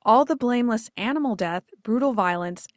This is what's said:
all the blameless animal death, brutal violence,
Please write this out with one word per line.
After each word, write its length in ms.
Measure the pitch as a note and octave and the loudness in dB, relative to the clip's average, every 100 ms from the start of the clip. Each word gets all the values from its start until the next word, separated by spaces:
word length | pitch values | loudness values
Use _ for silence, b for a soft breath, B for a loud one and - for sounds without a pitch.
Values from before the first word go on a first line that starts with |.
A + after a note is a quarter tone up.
| - | 4
all 180 | A#3 | 4
the 120 | C#4+ D4+ | 4 0
blameless 560 | B3 A#3+ A#3+ A3 - - | 0 0 0 -2 -4 -6
animal 400 | G#3 D4 C#4 G3+ | -4 -2 -2 -2
death, 280 | F3 F3 - - | -4 -4 -8 -12
brutal 320 | - A#3 C#4 | -2 0 0
violence, 540 | A3+ F3+ F3 F3 F3+ - | 2 0 0 -4 -8 -12